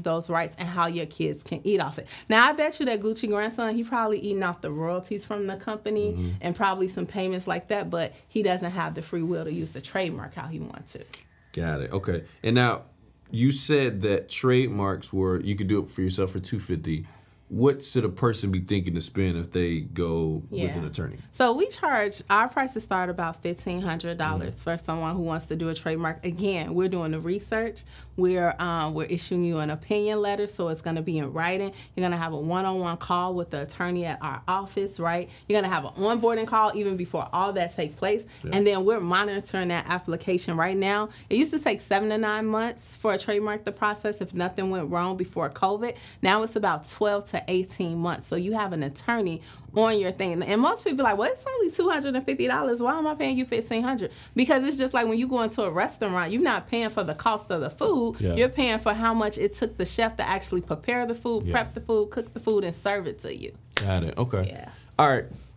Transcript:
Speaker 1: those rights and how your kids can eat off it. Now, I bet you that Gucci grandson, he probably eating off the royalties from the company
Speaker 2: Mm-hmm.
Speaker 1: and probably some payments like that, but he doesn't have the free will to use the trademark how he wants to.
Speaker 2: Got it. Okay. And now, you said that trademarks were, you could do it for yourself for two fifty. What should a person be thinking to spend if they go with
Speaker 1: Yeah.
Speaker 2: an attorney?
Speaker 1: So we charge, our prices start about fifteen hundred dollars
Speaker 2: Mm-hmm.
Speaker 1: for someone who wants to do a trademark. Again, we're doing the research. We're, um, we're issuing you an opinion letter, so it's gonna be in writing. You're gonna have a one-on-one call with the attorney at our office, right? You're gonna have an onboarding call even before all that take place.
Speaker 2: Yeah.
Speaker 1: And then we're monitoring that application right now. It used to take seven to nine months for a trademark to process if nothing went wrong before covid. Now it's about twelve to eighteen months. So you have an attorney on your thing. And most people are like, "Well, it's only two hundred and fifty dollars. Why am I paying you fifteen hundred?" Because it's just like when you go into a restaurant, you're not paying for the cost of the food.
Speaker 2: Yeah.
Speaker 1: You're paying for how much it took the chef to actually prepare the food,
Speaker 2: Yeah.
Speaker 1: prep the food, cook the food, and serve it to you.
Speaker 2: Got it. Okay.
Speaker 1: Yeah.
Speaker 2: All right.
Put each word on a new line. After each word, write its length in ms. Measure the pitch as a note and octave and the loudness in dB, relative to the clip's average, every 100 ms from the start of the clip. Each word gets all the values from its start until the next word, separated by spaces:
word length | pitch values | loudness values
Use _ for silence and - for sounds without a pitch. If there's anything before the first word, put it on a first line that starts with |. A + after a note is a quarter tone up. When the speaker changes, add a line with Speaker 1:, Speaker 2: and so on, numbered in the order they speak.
Speaker 1:
those 260 | E3+ E3 E3+ | 0 -2 0
rights 260 | E3+ E3+ - | 0 -2 -4
and 100 | F3 | -4
how 160 | F3+ E3+ | 0 0
your 200 | E3+ D#3+ | 0 -6
kids 360 | - D#3+ D3 | -4 -4 -4
can 160 | - D#3 F#3 | -6 -4 0
eat 160 | G3+ | 2
off 160 | C#3 - | 0 -4
it. 80 | - - - | -12 -10 2
Now, 180 | A3 C4 | 6 6
I 60 | |
bet 260 | D4+ D4+ - | 6 0 0
you 60 | C4+ | -2
that 160 | G#3+ | 0
Gucci 260 | G#3+ A3 A3 | 0 -2 0
grandson, 480 | G#3 G#3+ A3+ A3+ A#3 | 0 0 -2 -2 -2
he 80 | |
probably 360 | A3+ A#3+ A3 G#3 | 0 0 2 0
eating 240 | G3+ G3 | 0 0
off 180 | F3+ F3 | 0 -2
the 100 | D#3 | -6
royalties 540 | D3 D#3+ F3+ F3+ G3+ - | -4 -2 -2 -4 -6 -6
from 220 | G#3 G3 | -4 -4
the 80 | F#3+ | -4
company 560 | - G#3+ G#3+ G#3+ G3+ | -6 -6 -2 0 0
Speaker 2:
Mm-hmm. 160 | F3 F3+ F2+ | 0 -2 -2
Speaker 1:
and 140 | F3 F3 | -2 0
probably 320 | G3 F#3+ F#3 | 2 2 0
some 200 | F#3 F3+ | -2 -6
payments 400 | G3+ F#3 F#3 F#3 | -2 -2 -2 -4
like 220 | E3+ - | -4 -2
that, 200 | G3+ E3+ | -4 -2
but 240 | E3+ E3 - - | -2 -2 -6 -6
he 160 | A3 | 0
doesn't 280 | G3 F3+ F3 | 2 2 -2
have 220 | F#3 D#3+ | -4 -4
the 80 | D#3+ | -6
free 220 | E3 F3 | -6 -4
will 200 | E3 E3+ | -2 -2
to 80 | D#3+ | -4
use 200 | E3 D#3+ | -6 -6
the 100 | - | -8
trademark 540 | - F#3+ F#3+ - - - | -6 -4 -2 -4 -10 -10
how 120 | D#3 | -8
he 120 | D#3+ | -8
wants 340 | - - - | -8 -12 -14
to. 100 | - - - - _ _ | -16 -16 -18 -20 _ _
Speaker 2:
Got 280 | - E2 D2 | -4 -2 -2
it. 100 | C#2 | -2
Okay. 320 | G2 G2 E2+ - - | -2 -2 -2 -4 -6
And 100 | A2 B2 | 2 4
now, 280 | B2 G#2+ - _ - _ - | 4 2 -6 _ -20 _ -6
you 200 | A2+ C3 | 2 4
said 520 | C#3 - D3 C3 G2+ | 4 4 4 4 2
that 260 | G2+ G2 - | 2 2 0
trademarks 800 | - B2+ B2+ B2+ G2+ G2 F2+ - | 0 4 6 4 2 0 -2 -2
were, 300 | F#2+ F#2 F2+ | 0 2 2
you 140 | F2+ G2+ | 0 0
could 120 | G2 | 2
do 120 | G#2 | 2
it 80 | - | 0
for 120 | - | -2
yourself 280 | F#2 F#2 F#2+ | -2 0 0
for 80 | F#2+ | -2
two 200 | F2+ G#2 | -4 -4
fifty. 480 | - E2+ D#2+ D#2 - - - _ - | -2 -4 -2 -4 -4 -16 -20 _ -8
What 320 | G2 C3+ C#3 | 4 4 4
should 220 | - C3 A2 | 0 0 0
a 40 | |
person 400 | F#2 B2 G#2+ G2 | 2 2 2 0
be 120 | F#2 | 0
thinking 340 | F2+ G2+ F2+ E2+ | 0 0 0 -2
to 60 | |
spend 360 | - G2 F#2+ E2+ | -2 0 0 0
if 140 | E2 | -2
they 300 | F#2 F2 E2 | 0 0 0
go 600 | D2+ E2 E2+ E2 D#2+ D#2 - | -4 -4 -2 0 0 -2 -4
with 120 | G2 | -4
Speaker 1:
Yeah. 80 | E2+ D#2+ | -2 -2
Speaker 2:
an 80 | D2+ | -6
attorney? 320 | - D#2 - - | -6 -8 -8 -8
Speaker 1:
So 180 | - B3+ | 2 2
we 160 | B3+ G#4 | 4 0
charge, 540 | - G4 B3+ G#3 G3+ - | 0 0 0 0 -2 0
our 180 | G3+ B3 | 2 2
prices 360 | C#4+ C4 A3+ | 2 -2 -2
start 260 | - F#3+ F3+ | -2 -2 -2
about 320 | F3 E3 E3+ | -2 -4 -4
fifteen 380 | F3 F3 - F3+ | -6 -6 -4 -4
hundred 360 | F#3+ E3 E3+ E3+ | -2 -4 -4 -4
dollars 380 | D#3 D#3 C3+ A2+ | -2 -2 -4 -6
Speaker 2:
Mm-hmm. 60 | - | -4
Speaker 1:
for 60 | E3 | -4
someone 380 | - E3 D#3+ F3+ | -2 -4 -2 -2
who 40 | |
wants 240 | E3 D#3+ D#3+ | -2 -4 -4
to 100 | D#3+ | -4
do 100 | E3 | -2
a 80 | D#3+ | -4
trademark. 500 | E3 D#3+ E3 E3 F#3 | -4 -2 -2 -4 -6
Again, 480 | E3+ G3+ F3+ D#3 | -2 0 0 -2
we're 140 | E3+ F#3 | 0 2
doing 240 | F3+ D#3+ | 2 -2
the 80 | D#3 | -2
research. 640 | E3 G3 - A3 A3+ G#3 - - - - | -2 -4 -2 -2 -2 -6 -16 -20 -10 0
We're, 400 | F3+ F#3 E3+ - | 2 4 2 2
um, 340 | F3 E3+ D#3 | 0 0 0
we're 120 | D#3 D#3 | -2 -2
issuing 360 | E3+ - F3+ | -4 -2 0
you 140 | F3 D#3+ | 2 2
an 120 | D3+ | -2
opinion 520 | D#3 - G#3 G#3 G#3+ | -4 -2 0 2 2
letter, 260 | G#3 G3+ G3+ | 0 0 -2
so 220 | G3+ E3+ | -2 -4
it's 120 | D#3+ | -2
gonna 200 | E3+ E3 | -4 -4
be 160 | D#3+ D#3 | -2 -2
in 160 | C#3+ | -2
writing. 400 | D#3+ E3+ F#3+ G3 - - - | -2 0 0 -2 -6 -12 -2
You're 100 | F3+ | 0
gonna 100 | E3+ | 0
have 140 | E3 | -2
a 80 | D#3 | -4
one-on-one 580 | D#3+ F3+ F#3+ F#3 F3 E3 | -2 0 0 0 -2 -4
call 360 | - F3+ F3+ | 0 0 0
with 160 | F3+ E3+ | -2 -4
the 140 | C#3+ | -6
attorney 420 | D3 - F3+ F3+ E3+ | -6 -4 -2 -2 -2
at 140 | - | -4
our 200 | D3 C3+ - | -6 -6 -2
office, 500 | F#3+ G3 - G3 G3 | -2 -2 -4 -4 -2
right? 300 | E3 E3+ - - - | -2 0 -4 -8 0
You're 120 | G#3 | 2
gonna 120 | F#3+ | 2
have 100 | E3+ | 0
an 80 | C#3 - | -2 0
onboarding 520 | G3+ A#3 A3+ A3+ A3+ | 2 4 4 2 2
call 240 | A3 G#3+ G#3 | 4 4 4
even 200 | G3+ F#3 | 0 -2
before 320 | F3 E3 - | -2 -4 -2
all 180 | F3 G3 | 0 0
that 220 | G3 E3+ F3+ | 0 -2 -2
take 220 | D3+ D3+ | -6 -2
place. 280 | F#3+ G#3+ - - - | 0 0 -2 -12 -2
Speaker 2:
Yeah. 60 | |
Speaker 1:
And 120 | F#3+ G3+ | 4 6
then 200 | G3 F#3+ | 6 4
we're 160 | A3+ | 4
monitoring 680 | F3 F3+ G#3 G3+ - F#3+ F3 | 4 4 2 0 -4 -2 0
that 200 | E3+ - | 0 0
application 640 | F3+ F3 E3+ - F3+ - E3 | -2 -2 -4 0 0 0 0
right 220 | F3 F#3+ | 2 2
now. 320 | G3 G#3 G#3+ - - | 2 2 0 -6 0
It 60 | G#3+ | 2
used 140 | D4+ | 2
to 80 | D#4 | 2
take 220 | C4+ G#3 | 0 0
seven 280 | - G3 G#3+ | 2 2 2
to 80 | G#3+ | 2
nine 280 | A3 G#3+ A3 | 0 0 0
months 500 | A3 A#3 - - - | 0 0 -4 -12 -4
for 160 | A3 | 0
a 40 | F#3+ | 0
trademark 480 | G#3 G#3 G#3 G#3 G#3 | 2 0 0 -2 -6
to 80 | |
process 480 | G3+ G#3 G#3 G#3 G#3 | -2 0 0 -4 -4
if 120 | F3+ | -6
nothing 360 | F3+ F3+ F3+ F#3+ | -2 -2 -2 -2
went 200 | F#3 D3+ | -2 -2
wrong 280 | E3+ F3+ F#3 | 0 0 -2
before 320 | F3+ - C3+ | -4 -2 -4
covid. 460 | - F#3+ G#3 A#3+ - - - | 0 0 0 -4 -6 -14 -2
Now 220 | F#3+ G#3 | 4 4
it's 120 | A3+ A3 | 4 0
about 340 | G3+ D#3 - | 2 0 -2
twelve 400 | - G#3 G3+ G3+ | 0 2 2 0
to 100 | F3+ - | -6 0
eighteen 500 | F#3 F#3 - F3 E3 | 0 0 -2 -2 -2
months. 300 | E3+ D#3+ - | -2 -2 -4
So 80 | E3+ | -4
you 180 | F3+ | -2
have 180 | A3 G3+ | -2 -2
an 100 | E3 | -2
attorney 580 | C#3 - - A#3 F#3+ - - - - | -4 -4 -2 0 0 -2 -10 -20 -4
on 240 | G#3 A3 G#3+ | 4 4 4
your 140 | F#3 | 2
thing. 320 | F#3 F#3+ E3+ | 0 -2 0
And 180 | F3+ G#3 | 2 4
most 220 | C#4 A4+ | 4 4
people 180 | G4 C4+ | 0 2
are 100 | B3+ | 4
like, 60 | G3+ | 4
"Well, 140 | B3 | 2
it's 120 | C5 C5+ C5 | -2 -4 0
only 160 | F4+ | 0
two 180 | - F4 | 2 2
hundred 260 | D#4 C#4 C4 | 2 0 -2
and 80 | C4 | 0
fifty 200 | C4+ B3 | 0 2
dollars. 360 | C4 C#4 A#3+ | 2 2 2
Why 140 | A#3+ D#4+ | 2 2
am 80 | D#4 | 0
I 80 | D4+ | 0
paying 200 | C#4 B3+ | 0 0
you 80 | B3+ | 0
fifteen 360 | A#3 A3+ A3+ | -2 0 0
hundred?" 280 | B3 B3+ F#3 - - - | 0 0 -4 -8 -4 2
Because 320 | B3+ C4+ C4+ | 6 6 4
it's 100 | C4+ | 2
just 160 | C4 | 2
like 140 | B3+ A#3 | 2 2
when 100 | A3+ | 2
you 100 | B3+ | 2
go 140 | B3 | 2
into 220 | A3+ A3+ | 0 0
a 80 | G3 | 0
restaurant, 600 | E3 A3 - G#3 F3+ E3+ | 2 0 0 -2 0 0
you're 100 | A3 | 2
not 260 | D#4 G#3 - | 2 2 0
paying 200 | A#3 A3 | -2 -2
for 120 | A3 | -2
the 120 | E3+ D3+ | -4 0
cost 340 | A#3 G#3+ - | 0 0 0
of 120 | E3+ | -2
the 80 | C#3+ | -2
food. 460 | - A4 D#4+ A#3 - | 0 2 2 2 0
Speaker 2:
Yeah. 160 | G2 F2 | 0 4
Speaker 1:
You're 140 | A#3+ | 4
paying 280 | C4+ B3+ A3 | 4 2 2
for 160 | A3+ | 0
how 200 | G#3+ A3+ | 2 2
much 240 | A3+ G#3+ G#3+ | 2 2 0
it 160 | G#3 | -2
took 240 | - A3+ - | 0 -4 -2
the 80 | F3+ | -4
chef 320 | - A3+ A3+ | 0 0 0
to 100 | - | -2
actually 340 | F#3+ - F3+ | -2 -2 -4
prepare 440 | F3+ D#3 - B3 A#3+ | -2 -6 -2 -2 0
the 80 | A#3 | -2
food, 300 | A#3+ A3+ F2+ | -2 -2 0
Speaker 2:
Yeah. 80 | |
Speaker 1:
prep 200 | A#3 A3+ | 0 0
the 80 | - | -4
food, 280 | A3+ A3 G#3 | 0 0 2
cook 220 | B3 A#3 | -2 -6
the 60 | A3+ | -4
food, 240 | A3+ G#3 | 0 2
and 120 | F#3 E3 | 2 -2
serve 320 | G3+ G3+ E3 | -2 -2 -2
it 120 | - | -6
to 140 | - B1+ | -8 -8
you. 180 | - - - - | -10 -12 -4 -2
Speaker 2:
Got 280 | G2 F#2 | 2 0
it. 140 | E2 - | 0 -2
Okay. 300 | B2 G2 F#2+ | 0 0 0
Speaker 1:
Yeah. 220 | - - - - - | -4 -14 -16 -6 4
Speaker 2:
All 80 | D3+ | 4
right. 160 | C#3 A3+ - - | 4 0 -10 -18